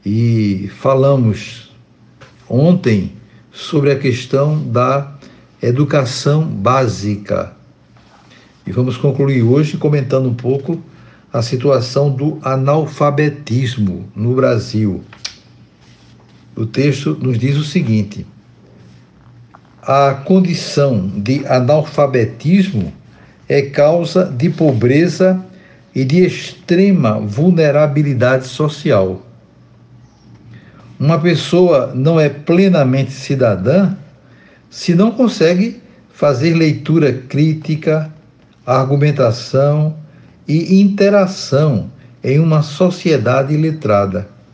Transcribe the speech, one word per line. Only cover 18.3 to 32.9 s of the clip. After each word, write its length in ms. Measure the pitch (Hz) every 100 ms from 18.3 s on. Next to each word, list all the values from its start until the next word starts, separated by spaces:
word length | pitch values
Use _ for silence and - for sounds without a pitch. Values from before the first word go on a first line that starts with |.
| - _ - - - - - - _ - - - - _ _
"A 340 | - 135 139 131 -
condição 800 | 190 180 165 - - 139 117 92 101
de 320 | 101 139 143
analfabetismo 1400 | 131 127 151 151 - 143 127 113 - 143 190 185 113 82 - - - - - -
é 140 | 139
causa 640 | 139 - 147 170 170 185 180
de 240 | 131 160
pobreza 920 | 180 156 120 120 143 175 - 185 185 - - - - _ -
e 80 |
de 220 | 131 165 175
extrema 960 | 147 - - - 175 196 180 120 107
vulnerabilidade 1300 | 107 104 170 170 151 143 151 143 143 127 117 131 127
social. 800 | - 151 - 151 110 95 95 - - _ _ - - _ - - _ - - - - - - - -
Uma 200 | 135 165
pessoa 720 | 170 156 - 170 180 147 120
não 260 | 127 143 165
é 100 | 151
plenamente 840 | - - 170 196 175 135